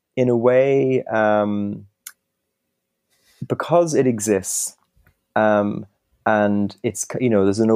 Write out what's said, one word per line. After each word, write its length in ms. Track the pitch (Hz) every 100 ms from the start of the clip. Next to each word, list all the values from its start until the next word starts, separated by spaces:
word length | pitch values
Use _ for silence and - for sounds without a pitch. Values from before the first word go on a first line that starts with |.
| _ -
in 120 | 123
a 80 | 120
way, 680 | 120 127 135 139 131 127 - 110
um, 640 | 107 107 104 104 101 107 101 _ - - _ _ _ _ _ _ _ _ _ _ _ _ -
because 480 | 120 - 170 170
it 120 | 127 131
exists, 720 | 113 104 95 - - - - _ _ _ _ _ 113
um, 500 | 107 104 104 - 98 _ _ _ -
and 500 | 107 104 101 101 -
it's, 240 | 117 101 -
c-, 160 | -
you 60 | 127
know, 140 | 107
there's 160 | 98 101
an, 100 | 110